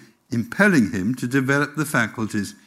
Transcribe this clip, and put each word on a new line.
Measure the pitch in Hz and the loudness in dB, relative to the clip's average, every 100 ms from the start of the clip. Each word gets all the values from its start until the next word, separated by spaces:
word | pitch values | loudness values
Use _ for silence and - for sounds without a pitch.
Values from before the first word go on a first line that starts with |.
| - _ - | -12 _ -8
impelling | 117 110 - 202 165 101 | -6 -4 2 4 4 2
him | 98 92 | 0 -2
to | 127 127 | -2 -2
develop | 131 135 143 143 - | 0 2 0 0 -4
the | 151 | -2
faculties | 135 110 - 107 110 95 - | 0 -2 -2 -4 -4 -6 -8